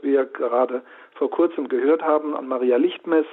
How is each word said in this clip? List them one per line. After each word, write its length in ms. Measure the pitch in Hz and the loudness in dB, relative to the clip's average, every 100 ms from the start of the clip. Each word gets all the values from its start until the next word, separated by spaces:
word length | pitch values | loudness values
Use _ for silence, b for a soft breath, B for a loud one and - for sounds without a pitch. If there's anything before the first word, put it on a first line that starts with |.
wir 220 | 143 139 127 | 0 0 0
gerade 580 | - 120 120 123 123 - B B - | -4 -2 0 0 -2 -10 B B -6
vor 140 | 139 | -4
kurzem 380 | - 170 165 131 | 0 0 0 -4
gehört 340 | 127 135 160 | 0 2 2
haben 320 | 160 151 151 | 2 0 0
an 140 | - 131 | -6 -6
Maria 300 | 127 123 123 | -2 2 2
Lichtmess, 480 | 170 - 170 160 151 | 2 -2 0 0 0